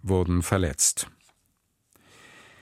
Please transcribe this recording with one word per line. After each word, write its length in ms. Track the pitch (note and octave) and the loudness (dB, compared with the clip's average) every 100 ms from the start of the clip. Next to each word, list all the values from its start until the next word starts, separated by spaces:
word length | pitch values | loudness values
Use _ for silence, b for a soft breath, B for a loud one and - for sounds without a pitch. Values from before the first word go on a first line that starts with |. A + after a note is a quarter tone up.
wurden 400 | F#2+ F#2 F2+ F2+ | 0 0 2 0
verletzt. 680 | F2 F#2+ F2 C#2+ - - - - _ _ _ _ _ _ _ b b b b b b b | 0 0 0 0 -2 -2 -8 -16 _ _ _ _ _ _ _ b b b b b b b